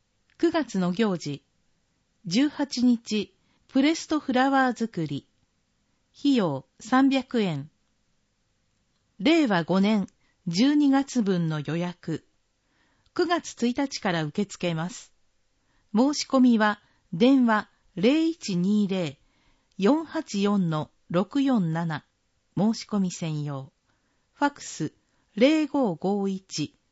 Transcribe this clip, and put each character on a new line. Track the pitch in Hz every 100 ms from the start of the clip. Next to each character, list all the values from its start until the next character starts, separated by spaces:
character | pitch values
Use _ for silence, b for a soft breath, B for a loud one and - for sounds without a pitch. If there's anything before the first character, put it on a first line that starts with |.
| _ _ _ -
九 | 339
月 | 320 269 190
の | 180
行 | 175 226 175
事。 | 147 139 _ _ _ _ _ _ _ _ 185
十 | 190 294
八 | - 285 -
日、 | 247 233 - 214 185 _ _ _ _
プ | 262
レ | 277 330
ス | -
ト | 311
フ | -
ラ | 247 269
ワ | 269 262
ー | 233
作 | 226 - 156
り。 | 143 - _ _ _ _ _ _ _ _ _
費 | 285 262
用、 | 180 135 - _
三 | 214 254 269
百 | 269 254 240
円。 | 196 147 147 _ _ _ _ _ _ _ _ _ _ _ _ _ _ -
令 | 196 330 285
和 | 185
五 | 160 185
年、 | 196 220 185 _ _ _ -
十 | 170 262 294
二 | 285
月 | 269 269 247
分 | 202 180 165
の | 156
予 | 143 165
約。 | 175 175 - 156 - _ _ _ _ _ _ _ _
九 | - 339
月 | 339 - - 240
一 | 247
日 | 277 -
か | 208
ら | 170
受 | 156 180 202
け |
付 | - 180
け |
ま | 165 170
す。 | - - _ _ _ _ _ _ _ _ 202
申 | 262
し | 294 -
込 | 262
み | 254 226
は、 | 214 208 _ _ _
電 | 165 240 269 240
話、 | 214 - _ _ -
零 | 202 302 330
一 | 330 - 180
二 | 180 208 202
零、 | 190 160 139 _ _ _ _ _ -
四 | 196 302 330
八 | 320 - 202
四 | 202 208 175
の | 156 147 _ _
六 | 170 196 285
四 | 277 247 170
七。 | 160 170 147 - _ _ _ _ -
申 | 208 226
し | -
込 | 208
み | 185
専 | - 165 151
用。 | 147 139 135 _ _ _ _ _ _
フ | _ 285
ァ |
ッ |
ク | 285
ス、 | - - 156 - _ _ _ -
零 | 254 311 302
五 | 285 247 160
五 | 180 202 196
一 | 190 - - 147 - _